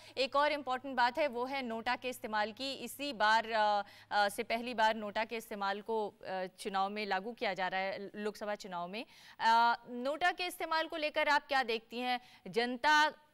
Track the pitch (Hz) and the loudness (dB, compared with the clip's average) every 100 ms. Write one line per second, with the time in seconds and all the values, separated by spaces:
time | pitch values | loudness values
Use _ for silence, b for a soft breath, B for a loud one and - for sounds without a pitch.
0 | B - 262 277 294 294 262 254 277 254 | B -4 0 2 2 0 -2 -4 -4 0
1 | 240 254 294 240 254 277 247 226 233 247 | 2 2 0 0 -4 -4 -4 -4 -4 -4
2 | 254 247 226 214 214 208 269 269 233 - | -4 -8 -4 -2 -2 -2 -8 -6 -10 -8
3 | 285 220 214 226 220 226 208 208 202 B | -6 2 4 4 4 2 4 2 -2 B
4 | B 208 202 220 226 226 240 226 220 226 | B 2 2 0 -2 -2 -2 2 2 2
5 | 208 208 220 226 226 208 196 202 208 220 | -4 -4 -4 -6 -8 -4 -2 -2 -2 -2
6 | 202 - - 185 185 - 214 190 196 208 | -2 -6 -8 -6 -6 -6 -4 -2 -2 -2
7 | 208 190 202 226 220 185 185 190 190 185 | -2 -2 -4 -4 -4 -2 -2 -2 -4 -6
8 | 202 208 214 208 208 208 208 175 175 208 | -10 -6 -6 -6 -6 -6 -8 -8 -8 -8
9 | 294 B B B 226 226 233 233 - 247 | -12 B B B 6 6 6 2 -2 -4
10 | 254 311 359 359 359 - 330 320 320 330 | -4 2 0 0 -4 -4 -2 0 -2 -2
11 | 302 311 294 294 - 269 240 226 - 233 | -2 0 4 2 2 -2 0 -4 -4 -6
12 | 247 247 b b 190 185 240 247 294 302 | -2 -4 b b -4 -2 0 0 4 4
13 | 302 285 _ | 4 0 _